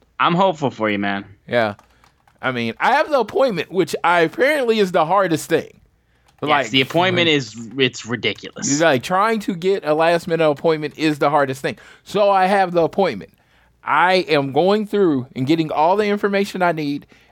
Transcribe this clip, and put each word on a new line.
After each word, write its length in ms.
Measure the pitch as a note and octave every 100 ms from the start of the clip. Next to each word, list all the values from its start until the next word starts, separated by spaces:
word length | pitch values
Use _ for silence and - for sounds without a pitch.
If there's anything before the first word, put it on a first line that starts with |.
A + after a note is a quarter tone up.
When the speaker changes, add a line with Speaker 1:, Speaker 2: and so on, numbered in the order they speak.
| _ -
Speaker 1:
I'm 140 | C#3+
hopeful 360 | E3+ F#3+ D#3 C3+
for 180 | - G#2+
you, 100 | G2+
man. 260 | G2+ G2 - - -
Speaker 2:
Yeah. 280 | A#2+ A2 G2+ _ _ _ _ _ _
I 120 | B2+
mean, 220 | B2+ A2+ -
I 140 | F3+
have 180 | C4+ D#4+
the 80 | C#4
appointment, 500 | G#3+ - C4+ E3+ -
which 240 | F#3 E3 -
I, 160 | E3+ F3
apparently 580 | E3 - C4 D4+ A#3+ A3
is 140 | F#3+
the 120 | F3 D#3
hardest 420 | G3 F#3 D#3 -
thing. 320 | D#3+ - - _ _ _ _ _ _
Speaker 1:
Yes, 60 | C#3+
Speaker 2:
Like, 200 | D3 A#2
Speaker 1:
the 100 | C3
appointment 440 | C3 D#3+ F#3 F3 E3+
Speaker 2:
like, 80 | D3
Speaker 1:
is, 320 | A2+ A2 A2+ C3
it's 260 | B2+ -
ridiculous. 760 | - A#2+ G#2+ - - - A2+ C#3+
Speaker 2:
like, 220 | E3 C3
trying 380 | - F#3 G#3+ A3+
to 140 | -
get 300 | F3+ F#3 G3
a 100 | D3
last 340 | D3+ E3 E3+ F3
minute 200 | E3 D#3
appointment 500 | C#3+ E3+ D#3 D3+ -
is 200 | D#3 D3
the 120 | D3+
hardest 320 | D3 C#3 C3+
thing. 160 | D#3 A2+ - -
So 280 | - G3 G3+
I 160 | F#3+ F#3
have 260 | G3+ F#3
the 100 | F3
appointment. 480 | D#3 - F#3 G2+ - _ _ _ _ _
I 320 | - C#3+ F3+ F#3 D#3
am 240 | D3+ C#3
going 340 | C3+ F3+ G#3+ G#3
through 400 | G3+ F#3 C3+ B2
and 120 | - C3
getting 240 | E3 D#3
all 260 | - D#3+ G3+
the 100 | G#3
information 540 | G3+ G3+ G3 G3+ F#3+
I 100 | F3+
need. 340 | D#3+ D3 C#3+ - _ _